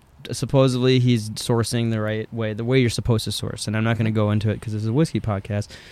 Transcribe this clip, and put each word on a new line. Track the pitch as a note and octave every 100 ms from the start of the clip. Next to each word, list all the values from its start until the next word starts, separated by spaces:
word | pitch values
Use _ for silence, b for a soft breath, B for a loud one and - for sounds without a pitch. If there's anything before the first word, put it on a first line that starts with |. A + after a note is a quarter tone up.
| _ _ -
supposedly | A#2 B2 C3+ C3+ B2 B2+ B2+
he's | B2 A#2+ G#2+
sourcing | G#2+ - A#2 G#2+ A#2+ A#2
the | A2
right | G#2+ A2 -
way, | A#2 A2
the | G#2+
way | A#2 C3+
you're | A#2+
supposed | - A#2 A2
to | -
source. | - G#2 - -
And | G#2+
I'm |
not | A2+ A#2
gonna | A2+
go | A2 G#2
into | G#2 G#2+
it | -
'cause | A2+
this | G#2+
is | A2
a |
whiskey | B2+ E3 G#2+
podcast. | A2+ G2 - G#2 - B B